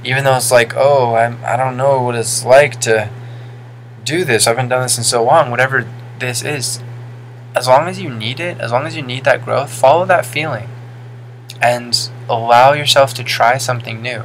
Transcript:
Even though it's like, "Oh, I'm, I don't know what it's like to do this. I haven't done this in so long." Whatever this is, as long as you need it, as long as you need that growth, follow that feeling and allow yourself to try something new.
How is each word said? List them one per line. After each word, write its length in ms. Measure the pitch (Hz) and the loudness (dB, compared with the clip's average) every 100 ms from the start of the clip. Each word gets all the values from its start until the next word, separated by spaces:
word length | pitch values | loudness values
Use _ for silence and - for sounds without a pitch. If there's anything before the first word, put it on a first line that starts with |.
Even 220 | 120 135 139 | -2 0 2
though 100 | 131 | 2
it's 160 | 120 | 4
like, 220 | 123 117 120 | 4 4 2
"Oh, 400 | 135 143 120 117 | 4 4 4 2
I'm, 240 | 117 120 120 | 0 -2 -4
I 100 | 117 | -2
don't 220 | 131 123 | -2 0
know 240 | 139 135 | 2 2
what 140 | 123 120 | 0 -2
it's 280 | 113 - | -4 -4
like 380 | 120 131 147 - | 4 6 6 0
to 280 | 120 110 107 - - - - - - - - - | 0 0 0 -10 -16 -16 -18 -18 -20 -20 -20 -14
do 220 | - 160 175 | -6 -4 0
this. 220 | 113 117 | 2 2
I 20 | |
haven't 180 | 117 123 | 0 0
done 140 | 127 | -2
this 160 | 127 120 | 0 -2
in 80 | 117 | 0
so 180 | 123 | 0
long." 260 | 113 160 139 | 4 4 4
Whatever 380 | 120 131 131 117 - - - | 0 0 0 -4 -12 -16 -10
this 240 | 127 120 | -6 -6
is, 380 | - 147 120 - - - - - - - - - | -6 -6 -6 -8 -12 -16 -16 -18 -20 -20 -4 -2
as 140 | 123 | 4
long 180 | 131 165 | 4 4
as 140 | 190 | -6
you 80 | 175 | -8
need 320 | 117 110 131 | -6 -6 -6
it, 180 | 175 135 | -6 -6
as 140 | 117 | -2
long 120 | 120 151 | -2 -2
as 120 | 160 | -8
you 40 | |
need 220 | 131 123 | -8 -4
that 220 | 127 123 120 | 0 0 0
growth, 260 | 117 135 | -2 -2
follow 340 | - 131 156 185 | 2 4 4 4
that 180 | 175 - | 0 0
feeling 420 | 151 156 117 - - - - - - - - - - | -6 -4 -6 -10 -16 -18 -20 -20 -20 -20 -20 -20 -2
and 480 | 120 120 120 117 - - - | 0 0 -2 -6 -6 -12 -4
allow 460 | 120 117 120 135 | -4 4 6 6
yourself 400 | 147 147 143 135 | 4 2 4 2
to 100 | - | 0
try 340 | 120 - 120 120 | -6 0 2 2
something 440 | - 120 117 113 | -2 -6 -6 -10
new. 220 | 120 117 | -8 -8